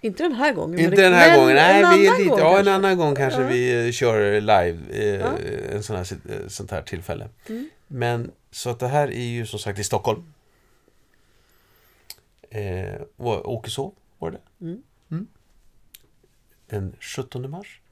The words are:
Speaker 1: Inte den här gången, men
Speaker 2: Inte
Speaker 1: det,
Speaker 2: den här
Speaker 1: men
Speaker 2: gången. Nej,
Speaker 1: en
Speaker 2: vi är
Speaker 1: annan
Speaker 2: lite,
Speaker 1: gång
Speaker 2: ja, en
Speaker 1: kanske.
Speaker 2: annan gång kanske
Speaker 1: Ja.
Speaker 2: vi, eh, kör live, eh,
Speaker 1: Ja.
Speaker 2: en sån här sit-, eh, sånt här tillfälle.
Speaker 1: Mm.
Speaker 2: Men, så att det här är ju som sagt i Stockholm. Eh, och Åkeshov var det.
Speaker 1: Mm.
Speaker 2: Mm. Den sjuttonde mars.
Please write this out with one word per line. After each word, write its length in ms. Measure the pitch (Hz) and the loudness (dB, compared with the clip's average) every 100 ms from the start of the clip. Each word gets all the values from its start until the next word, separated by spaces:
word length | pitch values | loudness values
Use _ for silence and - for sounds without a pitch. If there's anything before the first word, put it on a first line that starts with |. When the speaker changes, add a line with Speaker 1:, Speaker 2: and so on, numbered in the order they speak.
Speaker 1:
Inte 220 | 220 185 | -10 -4
den 80 | 330 | -4
här 200 | 240 294 | -2 -2
gången, 180 | 185 160 175 | -2 -4 0
men 40 | |
Speaker 2:
Inte 160 | 170 196 | 2 4
Speaker 1:
det, 60 | |
Speaker 2:
den 120 | 185 | 6
här 160 | 175 165 | 8 8
Speaker 1:
men 80 | 165 | 8
Speaker 2:
gången. 160 | 131 135 | 8 6
Nej, 280 | 170 202 | 6 6
Speaker 1:
en 160 | 349 339 | 6 6
Speaker 2:
vi 60 | - | 6
är 40 | |
Speaker 1:
annan 80 | - | 4
Speaker 2:
lite, 100 | 359 | 2
Speaker 1:
gång 100 | 208 | 4
Speaker 2:
ja, 80 | 160 | 4
en 60 | 190 | 4
Speaker 1:
kanske. 160 | 196 | 4
Speaker 2:
annan 260 | 190 196 180 | 2 2 0
gång 180 | 151 135 | 0 0
kanske 260 | 131 127 | -2 -2
Speaker 1:
Ja. 60 | 131 | -2
Speaker 2:
vi, 380 | 123 123 120 117 | 0 0 0 -2
eh, 40 | |
kör 500 | 120 120 110 101 104 | -2 0 2 0 0
live, 360 | 107 101 87 82 60 | 2 2 2 -4 -10
eh, 240 | 107 104 98 | -4 -4 -2
Speaker 1:
Ja. 180 | 254 - - - - | -4 -6 -8 -10 -8
Speaker 2:
en 120 | 104 | -8
sån 120 | 104 95 | -8 -8
här 80 | |
sit-, 380 | 90 - - 101 | -8 -12 -12 -12
eh, 60 | - | -12
sånt 240 | - 98 | -14 -10
här 100 | 92 | -12
tillfälle. 480 | - 87 90 80 - _ - | -10 -12 -10 -12 -12 _ -14
Speaker 1:
Mm. 200 | 226 302 _ _ | -12 -14 _ _
Speaker 2:
Men, 440 | 131 120 117 117 - _ | -8 -6 -6 -8 -16 _
så 180 | - 123 | -12 -10
att 100 | 120 | -6
det 80 | 127 | -4
här 200 | 147 143 | -2 -2
är 180 | 113 120 | -6 -8
ju 200 | 117 110 | -8 -10
som 140 | 107 | -10
sagt 200 | 110 98 | -10 -8
i 40 | |
Stockholm. 400 | 98 104 123 143 170 _ _ _ _ _ _ _ _ _ _ _ _ _ _ _ _ _ - - _ _ _ | -6 -4 -4 -6 -10 _ _ _ _ _ _ _ _ _ _ _ _ _ _ _ _ _ -20 -20 _ _ _
Eh, 520 | 107 101 92 95 95 - - | -10 -8 -8 -10 -12 -16 -10
och 340 | 117 98 - | -6 -6 -6
Åkeshov 400 | 117 113 135 160 - _ _ | -10 -10 -10 -12 -14 _ _
var 120 | 82 | -12
det. 100 | - _ _ | -12 _ _
Speaker 1:
Mm. 200 | 165 208 _ _ _ | -14 -14 _ _ _
Speaker 2:
Mm. 160 | 160 226 _ _ _ _ _ _ - _ _ _ _ _ _ _ | -12 -12 _ _ _ _ _ _ -20 _ _ _ _ _ _ _
Den 260 | 107 95 - | -8 -8 -12
sjuttonde 480 | - - 120 123 135 | -14 -12 -12 -12 -12
mars. 340 | 170 202 _ _ | -14 -18 _ _